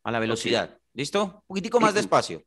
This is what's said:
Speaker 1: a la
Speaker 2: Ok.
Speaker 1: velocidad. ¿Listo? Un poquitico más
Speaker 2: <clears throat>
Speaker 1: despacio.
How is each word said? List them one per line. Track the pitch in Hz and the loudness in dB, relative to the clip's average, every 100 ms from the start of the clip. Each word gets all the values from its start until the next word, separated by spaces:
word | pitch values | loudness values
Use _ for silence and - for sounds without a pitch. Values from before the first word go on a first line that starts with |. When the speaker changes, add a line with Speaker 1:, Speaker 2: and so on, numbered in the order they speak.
Speaker 1:
a | 110 | -4
la | 117 | -2
Speaker 2:
Ok. | |
Speaker 1:
velocidad. | 113 113 117 113 85 - _ | -2 -2 0 0 -2 -10 _
¿Listo? | 113 143 202 | -10 -4 -2
Un | 202 - | -2 -8
poquitico | _ 190 208 240 | _ -8 0 4
más | 220 | 4
Speaker 2:
<clears throat> | |
Speaker 1:
despacio. | 208 - 135 - - | 2 2 2 2 -10